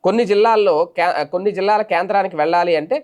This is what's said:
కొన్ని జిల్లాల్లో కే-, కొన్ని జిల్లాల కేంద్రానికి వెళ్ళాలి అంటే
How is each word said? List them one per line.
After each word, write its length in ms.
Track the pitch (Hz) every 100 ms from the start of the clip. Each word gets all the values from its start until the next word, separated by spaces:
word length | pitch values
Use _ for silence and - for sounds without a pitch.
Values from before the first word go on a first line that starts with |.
కొన్ని 200 | 180 220
జిల్లాల్లో 500 | 214 202 226 220 202 156 170 -
కే-, 280 | 175 - 143
కొన్ని 180 | 180 202
జిల్లాల 320 | 190 196 214
కేంద్రానికి 540 | 208 175 185 202 190 170
వెళ్ళాలి 400 | 151 175 175 160
అంటే 200 | 160 269